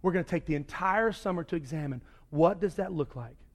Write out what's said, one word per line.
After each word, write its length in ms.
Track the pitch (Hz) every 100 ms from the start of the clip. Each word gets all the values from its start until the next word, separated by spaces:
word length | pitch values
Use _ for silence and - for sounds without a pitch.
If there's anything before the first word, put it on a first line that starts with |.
we're 100 | 185
gonna 120 | 180
take 220 | - 170 -
the 80 |
entire 580 | 147 143 - 185 202 226
summer 320 | 196 196 180
to 120 | 160 170
examine 440 | 131 156 147 123 - - -
what 280 | 151 165 196
does 180 | 190 -
that 140 | 190
look 260 | 170 139 127
like 200 | 117 131 -